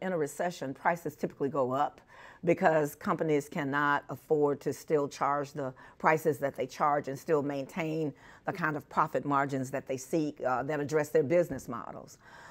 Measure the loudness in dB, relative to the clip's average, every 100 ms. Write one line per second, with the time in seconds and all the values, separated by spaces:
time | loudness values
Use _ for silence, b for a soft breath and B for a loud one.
0 | -4 0 -2 -2 -4 -4 -8 -2 0 0
1 | -4 -6 -6 -2 -2 0 0 2 -2 -4
2 | _ B B B 0 4 4 4 2 -2
3 | -4 -2 2 0 0 -6 -4 0 2 0
4 | -2 -12 0 2 4 2 -4 -6 0 0
5 | 0 -2 0 0 -4 -6 -8 -8 B B
6 | 4 4 2 0 -2 -4 -8 0 2 2
7 | -2 -8 0 0 2 -4 -6 -6 -4 -2
8 | -4 -6 B B -8 -2 -2 -2 -4 0
9 | 0 0 0 0 2 -2 -4 -6 -4 -8
10 | -2 0 0 -2 -2 0 -2 -4 0 0
11 | 2 2 4 4 2 -2 -8 -10 -10 -14
12 | -16 -20 B B B